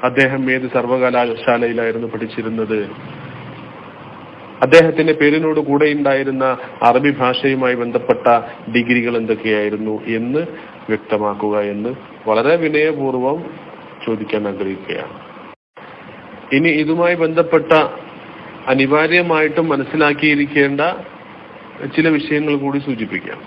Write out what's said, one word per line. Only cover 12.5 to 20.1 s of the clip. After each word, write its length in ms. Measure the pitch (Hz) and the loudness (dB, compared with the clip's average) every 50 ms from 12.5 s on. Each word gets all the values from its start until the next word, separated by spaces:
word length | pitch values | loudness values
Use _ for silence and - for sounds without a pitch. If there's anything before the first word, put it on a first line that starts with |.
| 160 | 2
വിനയപൂർവ്വം 880 | 170 165 156 151 151 151 156 151 143 135 135 127 127 123 131 147 165 165 156 - - - - - - - - - - - | 2 2 0 2 2 2 2 0 0 -2 -2 -2 0 0 0 -2 -2 -6 -10 -14 -16 -18 -18 -20 -20 -20 -20 -18 -12 -4
ചോദിക്കാൻ 420 | - 113 107 107 104 - 107 104 101 | -4 -4 -4 -4 -4 -4 -2 -2 -2
ആഗ്രഹിക്കുകയാണ്. 680 | 98 98 101 95 95 95 95 - 85 82 78 73 - - - - - - - - - _ _ _ _ - - - - - - - - - - - - - - - - | -4 -4 -4 -4 -4 -6 -6 -8 -8 -8 -8 -10 -12 -16 -18 -18 -20 -20 -18 -20 -20 _ _ _ _ -20 -20 -20 -20 -20 -20 -20 -20 -20 -20 -20 -20 -20 -8 -2 0
ഇനി 140 | 135 156 165 | 2 2 2
ഇതുമായി 460 | 151 151 156 151 160 165 170 175 175 | 2 2 2 0 2 2 2 2 2
ബന്ധപ്പെട്ട 560 | 170 165 160 160 165 170 165 - 160 151 - 165 156 151 - - - - - - - - - - - - - - - - - | 2 0 0 2 2 0 4 4 2 4 6 4 4 4 2 -4 -10 -14 -16 -18 -18 -18 -18 -18 -18 -18 -18 -18 -14 -2 0
അനിവാര്യമായിട്ടും 1000 | 131 135 135 131 143 151 156 160 165 175 175 170 165 156 156 156 151 165 165 160 | 2 2 4 4 4 2 4 4 4 2 2 4 2 2 2 2 2 0 0 2
മനസ്സിലാക്കിയിരിക്കേണ്ട 1120 | 143 135 135 123 - 156 156 147 | 2 0 -2 -2 0 2 2 2